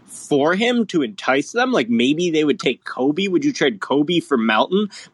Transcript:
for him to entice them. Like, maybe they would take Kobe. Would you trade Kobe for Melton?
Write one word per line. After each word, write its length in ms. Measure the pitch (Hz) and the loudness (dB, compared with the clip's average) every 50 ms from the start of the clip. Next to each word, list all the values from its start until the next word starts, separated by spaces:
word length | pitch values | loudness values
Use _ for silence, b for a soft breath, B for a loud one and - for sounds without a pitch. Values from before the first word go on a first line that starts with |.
| B | B
for 500 | - - - - - 147 131 143 160 185 | -20 -20 -18 -4 0 0 2 2 2 2
him 320 | 196 226 247 247 240 214 | 2 0 2 2 0 0
to 160 | - - 160 | 0 0 -2
entice 500 | 131 110 98 - - 131 131 143 147 - | -2 -2 -4 -4 0 0 0 0 0 -2
them. 200 | - 240 254 262 | -2 -2 0 0
Like, 160 | 240 160 120 113 | 0 0 0 0
maybe 420 | 117 117 123 135 151 165 180 175 | 0 2 2 2 2 0 0 0
they 140 | 160 151 151 | 0 2 2
would 160 | 143 123 - | 2 0 0
take 240 | - 139 117 - _ | -2 -4 -4 -4 _
Kobe. 440 | - - - 127 143 151 180 196 196 | -10 -6 -2 -2 -2 0 0 -2 0
Would 160 | 175 156 139 | 0 0 0
you 100 | 147 - | 0 0
trade 260 | - 160 135 107 95 | 0 0 0 0 -4
Kobe 400 | - - 131 143 147 160 175 160 | -4 -2 0 0 2 2 0 -2
for 160 | - - 139 | 0 0 0
Melton? 540 | 117 110 113 107 110 131 - 185 202 214 196 B B B B | 0 2 2 2 2 2 2 2 0 0 -2 B B B B